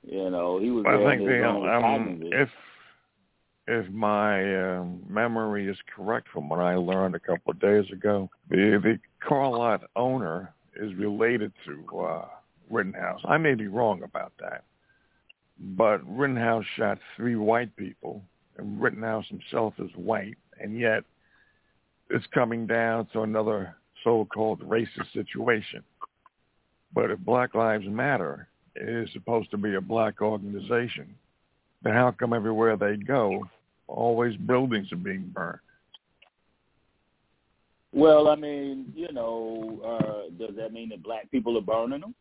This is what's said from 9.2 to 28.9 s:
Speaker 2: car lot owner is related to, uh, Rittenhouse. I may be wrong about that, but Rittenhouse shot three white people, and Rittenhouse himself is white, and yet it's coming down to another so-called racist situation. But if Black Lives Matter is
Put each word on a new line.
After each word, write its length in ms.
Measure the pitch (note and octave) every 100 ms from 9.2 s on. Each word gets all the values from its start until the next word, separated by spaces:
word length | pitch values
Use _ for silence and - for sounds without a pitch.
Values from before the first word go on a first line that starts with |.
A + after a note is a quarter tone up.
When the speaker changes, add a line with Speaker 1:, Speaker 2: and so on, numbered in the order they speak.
| -
Speaker 2:
car 240 | C#3+ C3+
lot 320 | A#2 A#2+ G2 - -
owner 580 | B2 C3 F2+ E2 F#2+ _ _ -
is 140 | G#2+
related 580 | F#2 G#2 G2+ A2+ A#2+ G2+ - -
to, 320 | D2 E2 F2+
uh, 240 | E2+ D#2+ - - _ _ _
Rittenhouse. 500 | A2+ F#2+ F#2 F2+ F2 -
I 100 | D3+
may 180 | D#3+
be 120 | A#2+ G#2
wrong 360 | G2+ A#2 F#2
about 280 | - - - -
that, 240 | - - _ _ _ _ _ _ _ _ _ _ G2 F#2
but 240 | A2+ G2+ C2+
Rittenhouse 580 | A2 C#3 B2+ A#2 A2+ G2+ -
shot 220 | G#2+ G2+ -
three 220 | - A#2 A#2
white 400 | G#2+ A#2 A#2+ -
people, 460 | G2+ - - G#2 F#2+ _ _ -
and 240 | G#2 G#2
Rittenhouse 460 | B2 G#2 A2+ A2 G#2+
himself 460 | G2+ - B2+ A2 -
is 120 | F2+ F2+
white, 400 | F2+ G#2+ G2 A#2 _ -
and 220 | G2+ A2+
yet 240 | A#2 G#2+ - _ _ _ _ _ _ _ _ _ _
it's 160 | - -
coming 340 | D3 A#2+ A#2 A2
down 400 | A#2 A2+ A2+ G#2+
to 80 | A2+
another 560 | A2 A2 A2 G#2 F2+ - _ -
so-called 600 | A#2 A#2 G#2 G#2 A2 G2+
racist 500 | - A2 A#2 - -
situation. 720 | G#2+ G2 - A#2 A2 - - _ _ - _ _ _ _ _ _ _ _
But 160 | - A2
if 80 | F#2+
Black 360 | F#2 B2 B2
Lives 320 | A2+ A2+ G#2+ G2
Matter 640 | G#2+ C3+ B2 D#2+ C#2+ - _ _
is 360 | - -